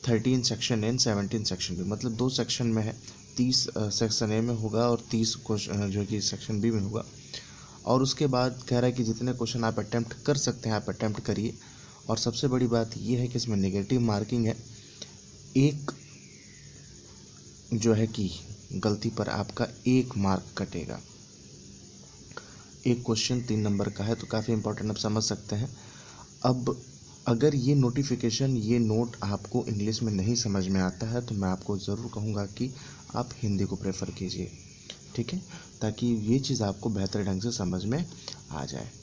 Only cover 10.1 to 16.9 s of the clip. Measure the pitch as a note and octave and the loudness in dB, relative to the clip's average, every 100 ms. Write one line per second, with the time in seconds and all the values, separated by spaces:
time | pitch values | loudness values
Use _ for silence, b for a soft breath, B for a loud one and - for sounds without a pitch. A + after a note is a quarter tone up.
10.1 | - - C#3+ - - A2+ G#2+ G#2+ F#2+ A2 | -2 0 2 0 -2 0 0 -2 -2 0
11.1 | G#2 - G2 A2 - B B B B - | 0 -2 0 -2 -4 B B B B -2
12.1 | A2 A#2+ A2+ C#3 B2+ B2 A#2 A2+ A2+ G2+ | 0 0 0 2 4 4 4 2 -4 0
13.1 | B2 B2 A#2+ A2+ G2+ F#2+ G2+ G2 B2+ A#2 | 0 0 -2 0 2 2 2 2 2 4
14.1 | G2+ G#2+ A#2+ A2 A#2+ - B B B B | 2 2 2 2 0 -8 B B B B
15.1 | B - - - C3 C#3+ D3 - - B | B -20 -20 0 4 4 4 -6 -10 B
16.1 | B B B B B B B B | B B B B B B B B